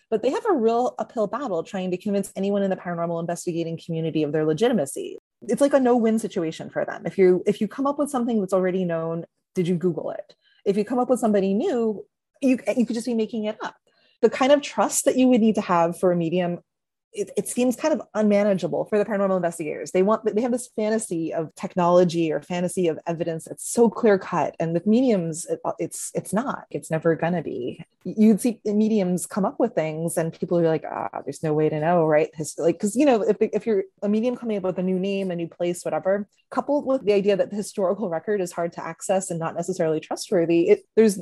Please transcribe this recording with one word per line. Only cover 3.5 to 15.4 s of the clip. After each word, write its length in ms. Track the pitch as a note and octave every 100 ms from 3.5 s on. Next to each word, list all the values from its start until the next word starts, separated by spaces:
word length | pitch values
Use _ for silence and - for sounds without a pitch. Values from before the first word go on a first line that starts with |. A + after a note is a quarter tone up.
| E3 E3 D#3+ -
community 380 | D#3+ D#3+ D#3
of 80 | D3
their 120 | D#3
legitimacy. 760 | D#3 D3+ A#3+ A3 C#3 - - - _ _
It's 180 | G#3+ A#3
like 140 | C#4 C#4
a 40 |
no-win 380 | B3 B3 A3 A3
situation 540 | G#3+ G3 D#3+ D#3+ D3
for 120 | D#3
them. 200 | D3+ - E3+
If 120 | G3
you, 260 | F#3 F3+ -
if 160 | G3+
you 60 | G#3
come 180 | - C#4
up 140 | C#4+
with 100 | C#4+
something 300 | B3+ A#3 A3
that's 140 | F#3
already 320 | F#3+ F#3 F#3 F3
known, 400 | E3 E3 E3+ E3 _ _
did 140 | - F3
you 80 | F3
Google 340 | F3+ D#3+ -
it? 260 | - - _ _ _ -
If 120 | G3+
you 60 |
come 160 | G#3 B3
up 100 | B3
with 100 | A#3+
somebody 340 | A3 G#3 F#3+
new, 520 | G3+ F#4 B3 A3+ G3 - _ _ -
you, 180 | C4 C4 - B3+
you 100 | A3+
could 80 | A#3
just 100 | B3
be 80 |
making 320 | A3+ G#3+ A3+ G#3+
it 120 | G#3+
up. 140 | A4 - _ _ _ -
The 100 | G#3+
kind 200 | - C4+
of 100 | C#4+
trust 440 | C#4+ - C4 - -
that 100 | B3+
you 120 | B3+
would 140 | B3